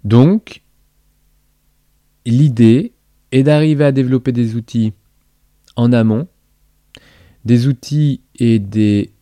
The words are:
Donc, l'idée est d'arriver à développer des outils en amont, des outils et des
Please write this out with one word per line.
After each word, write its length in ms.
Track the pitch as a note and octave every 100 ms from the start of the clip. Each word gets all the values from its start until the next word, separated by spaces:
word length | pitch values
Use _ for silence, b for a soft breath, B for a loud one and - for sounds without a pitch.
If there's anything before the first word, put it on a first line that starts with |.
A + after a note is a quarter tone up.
Donc, 600 | G#2 A2+ C#3+ G#3+ - - _ _ _ _ _ _ _ _ _ _ _ _ _ _ _ _ B2
l'idée 680 | A#2+ D3+ A#2 A2+ A#2+ A#3 _ _ _ _
est 120 | B2+
d'arriver 420 | C3+ D3+ D#3 D3 D3
à 60 |
développer 400 | C3+ B2+ C3 C3
des 240 | A#2+ A#2 A#2
outils 380 | A2+ A#2 A2 - _ _ _ _ _ _ _ -
en 180 | A#2+
amont, 340 | A#2+ A2 A2 E3+ _ _ _ _ _ _ b b b b b G#2+
des 220 | A#2+ B2+
outils 540 | B2+ - D3 D3 C3+ _ -
et 180 | A#2 A2+
des 540 | G2 G#2+ G#2+ G#2 - _